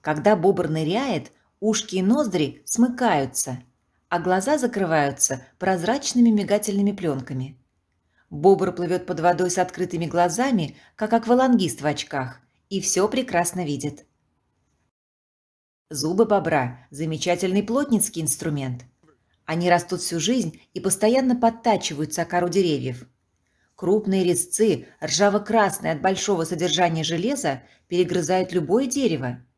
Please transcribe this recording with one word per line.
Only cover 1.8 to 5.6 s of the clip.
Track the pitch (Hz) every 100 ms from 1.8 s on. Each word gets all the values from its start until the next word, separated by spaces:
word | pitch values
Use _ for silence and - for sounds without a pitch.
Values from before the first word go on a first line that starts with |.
| - 185
и |
ноздри | 185 269 262 175 143 -
смыкаются, | - - 247 247 247 160 135 - - 123 - _ _ _ -
а | 175
глаза | 170 180 202 302
закрываются | 247 202 185 160 143 - - 131 - -